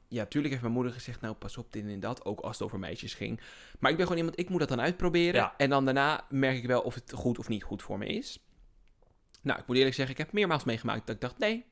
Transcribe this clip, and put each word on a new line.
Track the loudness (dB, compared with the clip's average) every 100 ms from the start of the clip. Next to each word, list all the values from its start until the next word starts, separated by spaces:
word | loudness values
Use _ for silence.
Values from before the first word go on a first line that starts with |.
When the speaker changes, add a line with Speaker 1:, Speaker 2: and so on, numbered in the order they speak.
| -10
Speaker 1:
ja, | -6 -2
tuurlijk | -2 0
heeft | -2
mijn | 0 0
moeder | 0
gezegd, | -4 -10 -8
"Nou, | -8
pas | -8 -10 -10
op, | -10
dit | -8
en | -8 -6
dat," | -6 -6
ook | -6 -6
als | -6 -6
het | -6
over | -6
meisjes | -6 -8 -10
ging. | -6 -6 -6 -10 -20 -18 0
Maar | 2
ik | 4
ben | 2
gewoon | 2
iemand, | 0 -2
ik | 0
moet | 0
dat | 2
dan | 2
uitproberen. | 0 2 4 4 4 4
Speaker 2:
Ja. | 2 2
Speaker 1:
En | 4
dan | 4
daarna | 4 4 4 2 0
merk | 2 2 2
ik | 2
wel | 2
of | 2
het | -6 -10
goed | -2 0 0
of | -2
niet | -4
goed | -4 -8
voor | -6 -6
me | -2
is. | -4 -4 -12 _ _ -20 _ _ _ _ _ _ -8
Nou, | -2 -2
ik | 2
moet | 4
eerlijk | 4
zeggen, | 4 -2
ik | -2
heb | -2
meermaals | 0 2 2
meegemaakt | 0 -2 -2 -4 -4
dat |
ik | -6
dacht, | -6 0
"Nee, | 0 0 -4